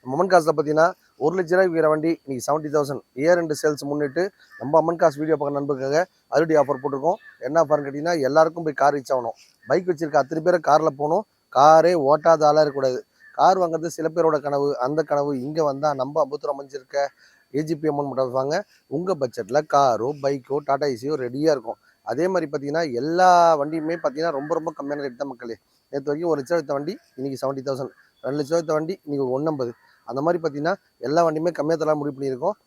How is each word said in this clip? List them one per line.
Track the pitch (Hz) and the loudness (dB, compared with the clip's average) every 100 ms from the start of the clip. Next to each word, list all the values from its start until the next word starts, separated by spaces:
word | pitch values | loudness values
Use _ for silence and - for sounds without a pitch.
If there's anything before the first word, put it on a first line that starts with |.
நம்ம | 127 | -4
அம்மன் | 139 190 | 0 6
காசுல | 180 156 151 | 6 4 0
பாத்தீங்கன்னா, | 147 151 170 180 _ _ | 0 4 2 2 _ _
ஒரு | 139 185 | -2 0
லட்ச | 165 | 0
ரூபாய்க்கு | 180 190 | 2 2
வீர | 165 156 | 2 2
வண்டி | 156 156 160 | 2 0 -4
இன்னைக்கு | - 131 | -6 -8
செவன்ட்டி | 127 147 151 | -2 -4 0
தௌசண்ட், | 151 139 131 _ - | -2 -2 -6 _ -2
இயர் | 156 175 | 2 2
எண்டு | 165 147 | 0 -2
சேல்ஸ் | 156 147 | -2 -2
முன்னிட்டு | 143 147 147 143 190 _ _ - | -4 -4 -4 -2 -4 _ _ -12
நம்ம | 123 160 | 0 2
அம்மன் | 160 170 | 2 2
காசு | 170 139 | 0 0
வீடியோ | 156 151 | -2 -2
பார்க்குற | 143 | -2
நண்பர்களுக்காக | 143 143 135 135 147 185 _ _ | -4 -4 -4 0 0 -2 _ _
அதிரடி | 135 165 156 | 0 2 2
ஆஃபர் | 135 135 | 2 -2
போட்டிருக்கோம். | 139 135 151 202 - _ | -4 -2 -2 -4 -8 _
என்ன | 123 160 | -2 0
ஆஃபர்னு | 147 151 139 | 2 0 -2
கேட்டீங்கன்னா, | 139 160 170 | -6 -4 -2
எல்லாருக்கும் | 131 151 160 170 | 2 4 4 2
போய் | 156 | -6
கார் | 139 143 | 2 2
ரீச் | 143 127 | 2 -2
ஆகணும். | 131 117 - _ _ - | -4 -4 -10 _ _ -2
பைக் | 156 180 | -2 0
வச்சிருக்க | 156 160 147 | -4 2 2
அத்தனை | 135 165 | 2 0
பேரை | 160 175 147 | 0 2 4
கார்ல | 151 160 | 4 2
போகணும். | 135 147 180 220 _ _ | -2 -2 -2 -4 _ _
காரே | 127 147 160 160 | 4 8 8 6
ஓட்டாத | 180 135 151 165 160 | 2 2 4 4 4
ஆளா | 151 151 | 6 4
இருக்கக்கூடாது. | 151 139 135 127 - _ - | 2 2 -2 -2 -10 _ -14
கார் | - 151 190 | 2 4 4
வாங்குறது | 175 160 165 | 0 -2 -6
சில | - 160 | -4 -4
பேரோட | 160 160 156 | 2 2 2
கனவு. | 139 143 143 123 | -2 -2 -2 -2
அந்த | 127 151 | -2 -2
கனவு | 151 147 143 139 | -2 -2 -2 -4
இங்க | 131 156 | -4 -2
வந்தா | 151 135 151 | -2 0 -2
நம்ம | 135 131 156 | -2 -4 -2
அம்புத்தூர் | 139 147 151 139 | -2 -4 -6 -8
அமைஞ்சிருக்க | 139 139 127 143 139 _ _ _ _ | -10 -14 -6 -4 -4 _ _ _ _
ஏ | 135 | -6
ஜி | 156 160 | -4 -2
பி | 156 | -2
அம்மன் | 143 143 | -2 -4
மண்டபம் | 131 131 | -2 -2
வாங்க. | 127 135 170 208 _ _ | -2 -2 -4 -6 _ _
உங்க | 143 185 165 | -6 -4 -2
பட்ஜெட்ல | 131 117 101 135 156 | -4 -6 -2 -2 2
காரோ, | 143 139 110 120 147 | 2 4 2 -2 -2
பைக்கோ, | 139 139 120 139 | -4 -4 -4 -6
டாடா | 147 139 147 | -2 -2 -2
ஏசியோ | 117 131 | -4 -4
ரெடியா | 151 123 131 156 | -4 -4 0 2
இருக்கும். | 139 110 - _ _ | 2 -2 -12 _ _
அதே | - 123 180 | -8 -2 0
மாதிரி | 180 156 | 0 -2
பாத்தீங்கன்னா, | 147 139 156 165 | -6 -4 -4 -2
எல்லா | 120 143 170 185 175 170 | -4 -2 4 6 8 6
வண்டியுமே | 156 143 160 156 | 4 0 -4 -4
பாத்தீங்கன்னா, | 170 151 143 165 | -2 -4 -2 -4
ரொம்ப, | 139 147 | -4 -4
ரொம்ப | 165 160 156 | -4 -4 -8
கம்மியான | 139 147 139 | -8 -6 -6
ரேட் | 120 | -8
தான் | 143 | -12
மக்களே. | 120 120 110 _ _ _ | -10 -12 -14 _ _ _
நேத்து | 139 | -8
வரைக்கும் | 139 147 175 | -4 -4 -2
ஒரு | 151 | -2
லட்ச | 139 | 0
ரூபா | 170 | -4
வித்த | 143 | -2
வண்டி | 139 147 240 _ - | -6 -4 -10 _ -10
இன்னைக்கு | 135 131 | -8 -4
செவன்ட்டி | 135 139 131 | -6 -6 -6
தௌசண்ட், | 131 127 _ _ _ | -6 -8 _ _ _
ரெண்டு | 123 147 | -8 -6
லட்ச | 139 | -2
ரூபா | 165 | -2
வித்த | 160 | 0
வண்டி | 156 160 190 | -2 -2 -8
இன்னைக்கு | 151 143 131 131 | -6 -4 -2 -2
ஒண்ணம்பது. | 156 147 120 117 _ _ | -2 -4 -6 -8 _ _
அந்த | - 123 | -10 -4
மாதிரி | 156 175 | -2 -2
பாத்தீங்கன்னா, | 160 143 156 196 _ _ | -4 -4 -4 -4 _ _
எல்லா | 123 156 | -2 2
வண்டியுமே | 170 156 170 | 2 2 -2
கம்மியா | 160 147 160 | -2 -2 0
தரலாம் | 156 151 | 0 0
முடிவு | 147 135 | -2 -4
பண்ணியிருக்கோம். | 139 127 165 208 | -6 -4 -4 -6